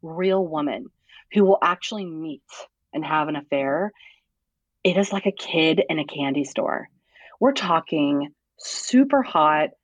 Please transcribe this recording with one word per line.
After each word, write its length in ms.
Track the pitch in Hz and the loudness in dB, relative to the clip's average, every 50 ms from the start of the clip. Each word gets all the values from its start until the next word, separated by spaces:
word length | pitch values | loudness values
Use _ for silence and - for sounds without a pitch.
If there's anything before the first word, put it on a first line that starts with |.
| - | -14
real 420 | 160 160 170 185 190 190 190 190 | -12 -8 -2 0 0 2 2 0
woman 420 | 165 156 151 147 143 113 104 127 - _ _ _ _ - - - _ - | -2 -2 -4 -4 -4 -4 -6 -10 -14 _ _ _ _ -20 -20 -20 _ 2
who 100 | 208 202 | 4 6
will 120 | 185 196 - | 6 6 4
actually 440 | - 170 180 175 - - 226 214 196 | 4 2 0 0 -6 -10 -8 -8 -10
meet 380 | 175 160 156 160 160 147 - _ _ - - - _ _ _ _ _ - | -10 -10 -10 -8 -10 -10 -12 _ _ -20 -20 -20 _ _ _ _ _ -8
and 100 | 156 156 | -8 -4
have 240 | 151 156 156 151 151 | -2 -2 -2 -2 -2
an 60 | 151 | -4
affair, 560 | 147 147 _ 147 139 139 139 139 160 190 208 - _ - - _ _ _ _ _ _ _ _ _ _ _ _ _ _ _ | -8 -6 _ -4 -2 -2 0 -2 -2 -2 -4 -8 _ -20 -20 _ _ _ _ _ _ _ _ _ _ _ _ _ _ _
it 140 | 185 175 180 | 0 2 2
is 140 | 202 196 202 | 0 0 -2
like 120 | 196 - | -2 -2
a 60 | 202 | -4
kid 500 | 196 - - - - 160 160 160 160 180 - - | -4 -4 -12 -4 -2 0 2 2 2 2 0 0
in 80 | 160 156 | -2 -4
a 60 | 147 | -4
candy 380 | - - 151 139 139 135 143 143 | -6 -6 -6 -4 -2 -2 -2 -4
store. 460 | 135 - - - - - - - - _ _ _ _ _ - - - - _ | -4 -4 -4 -4 -2 -4 -6 -8 -12 _ _ _ _ _ -20 -20 -20 -6 _
We're 140 | 208 269 277 | 2 2 2
talking 800 | 277 202 180 165 165 - - - 156 147 143 143 143 143 - _ _ _ _ _ _ | 0 -2 0 0 0 0 -2 -2 0 2 2 0 0 -2 -6 _ _ _ _ _ _
super 640 | - - - - - - - 254 285 285 294 277 254 | -16 -12 -12 -10 -8 2 4 4 4 6 4 2 0
hot 460 | - - 165 156 151 151 151 151 147 - _ | 2 2 4 4 4 4 4 2 -2 -4 _